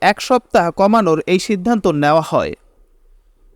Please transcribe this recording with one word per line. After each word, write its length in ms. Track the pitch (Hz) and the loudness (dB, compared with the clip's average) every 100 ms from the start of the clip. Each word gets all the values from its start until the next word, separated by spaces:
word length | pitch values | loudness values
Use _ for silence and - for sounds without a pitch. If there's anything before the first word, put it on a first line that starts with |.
এক 180 | 185 208 | 0 -2
সপ্তাহ 460 | - 254 - - 170 | 0 -2 0 0 0
কমানোর 480 | - 196 226 180 156 - | 0 2 2 2 0 0
এই 140 | 185 | -2
সিদ্ধান্ত 440 | - 202 190 233 185 151 | -2 -4 -2 0 0 0
নেওয়া 280 | 147 160 151 | 2 0 0
হয়। 220 | 147 76 - _ _ _ _ _ _ _ _ _ | -4 -4 -8 _ _ _ _ _ _ _ _ _